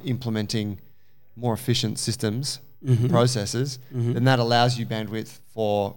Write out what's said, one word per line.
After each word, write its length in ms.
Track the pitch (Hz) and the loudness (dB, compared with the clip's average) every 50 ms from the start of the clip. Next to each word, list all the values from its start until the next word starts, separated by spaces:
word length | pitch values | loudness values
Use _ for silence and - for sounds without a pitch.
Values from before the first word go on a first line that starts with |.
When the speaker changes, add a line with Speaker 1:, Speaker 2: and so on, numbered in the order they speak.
| - | -4
Speaker 1:
implementing 760 | - 123 123 127 120 110 107 104 98 - 110 104 104 98 92 - - - - - - - - - - - | -4 -4 -4 -2 -4 -2 -2 -2 -2 -2 -2 -2 -4 -6 -8 -12 -20 -20 -20 -20 -20 -20 -20 -20 -20 -14
more 180 | 113 120 120 110 | -4 -2 -2 -2
efficient 460 | 104 - - 117 - - 107 107 - | -2 0 0 0 0 0 -2 -4 -4
systems, 600 | - 117 107 - 113 107 104 123 147 - - - - - - - - | -4 -6 -4 -2 -2 -2 -2 -2 -4 -6 -8 -10 -14 -20 -20 -10 0
Speaker 2:
Mm-hmm. 260 | 135 127 110 120 120 | 2 2 4 4 4
Speaker 1:
processes, 680 | 117 117 120 123 123 110 101 98 - 117 135 131 - - - - 131 | 4 4 4 4 2 0 -4 -2 -2 -2 -4 -4 -6 -12 -14 -10 -6
Speaker 2:
Mm-hmm. 180 | 123 117 117 123 | -2 -2 0 0
Speaker 1:
then 100 | 120 123 | 2 4
that 160 | 131 131 120 | 4 4 4
allows 400 | 117 117 120 120 120 123 123 117 | 2 2 4 4 4 4 2 0
you 80 | 117 | -4
bandwidth 500 | - 113 110 110 98 107 110 110 - - - - - - | -4 -4 -4 -4 -4 -6 -6 -8 -8 -14 -20 -20 -14 -4
for 420 | 113 110 104 104 104 101 98 - | -2 0 2 2 2 0 -2 -4